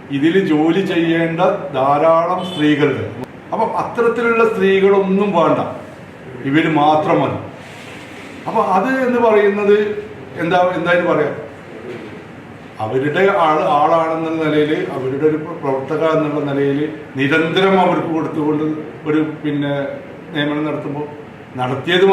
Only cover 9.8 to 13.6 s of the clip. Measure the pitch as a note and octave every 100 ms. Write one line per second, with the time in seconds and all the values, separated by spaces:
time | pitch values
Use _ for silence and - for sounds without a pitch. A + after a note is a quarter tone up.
9.8 | G#3 - - - - - E3+ F3+ F3+ D#3
10.8 | E3 F3 E3 D3+ C#3 - - - - -
11.8 | - - - - - - - - - -
12.8 | G#2+ C3 C#3+ E3+ G3 G3 D#3+ D#3